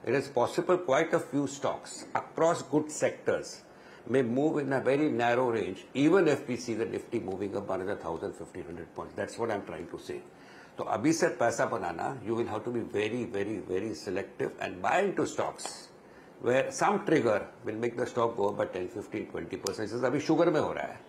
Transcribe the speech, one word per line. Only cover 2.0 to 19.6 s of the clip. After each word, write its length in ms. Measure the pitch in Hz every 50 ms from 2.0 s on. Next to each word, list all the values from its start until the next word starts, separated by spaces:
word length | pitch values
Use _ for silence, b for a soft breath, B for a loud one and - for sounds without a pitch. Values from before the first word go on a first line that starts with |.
| - - -
across 480 | - - - - - 160 165 170 131
good 300 | 127 - 143 151 151 -
sectors 720 | - - 139 117 - - - 120 98 80 - - - - - B B B B B B B B
may 140 | - 117 135
move 380 | 127 113 120 131 147 160 - 151
in 120 | 139 135 135
a 60 | 135
very 300 | 104 123 135 139 156 151
narrow 400 | 117 113 120 120 120 123 131 120
range, 340 | 113 110 92 90 98 - - - -
even 320 | 123 143 156 175 196 180
if 200 | 151 135 - -
we 100 | - 123
see 180 | 110 - - 110
the 100 | 104 113
Nifty 340 | 101 101 101 - - - 113
moving 380 | 92 92 95 92 101 98 101
up 140 | 101 98 95
another 240 | 95 92 92 98 101
thousand, 380 | - - 80 82 80 101 95 -
fifteen 320 | - 85 - - 95 82
hundred 280 | 82 87 85 82 - -
points। 220 | - 82 85 -
That's 240 | - 101 - - -
what 100 | 117 110
I'm 160 | 107 98 95
trying 220 | - 85 80 87
to 100 | - -
say। 220 | 80 - - - - - - B B B B B B B B B
तो 60 | - -
अभी 300 | - 107 107 113 151 160
से 140 | - 185 160 - -
पैसा 300 | 117 117 110 - 131 123
बनाना, 520 | 123 104 95 85 82 87 98 - 139 131 -
you 120 | 104 113
will 100 | 113 117 - 107
have 100 | 107 -
to 40 | 120
be 120 | 120 117
very, 420 | 104 - - 101 107 107 120 127 113
very, 340 | 87 85 98 101 104 110 92 82 -
very 240 | 92 95 104 110 98
selective 560 | - - 104 92 95 95 - - - 131 - - -
and 180 | - 98 92 92 92
buy 160 | 107 143 180
into 260 | 202 196 - 147 139
stocks 640 | - - - 95 71 - - - - - - - - - - B B B B B B B B
where 300 | - 110 123 135 135 -
some 340 | - - 170 185 208 196 -
trigger 400 | - 160 143 113 117 104 98 - - - - -
will 180 | 104 110 110 120
make 100 | 120 117
the 80 | - -
stock 320 | - - 123 117 117 -
go 120 | - 101 104
up 80 | 101
by 80 | 104 107
ten, 220 | - - 90 90
fifteen, 380 | 90 - 107 95 - - 107 95 -
twenty 260 | - 85 82 82 -
percent। 320 | -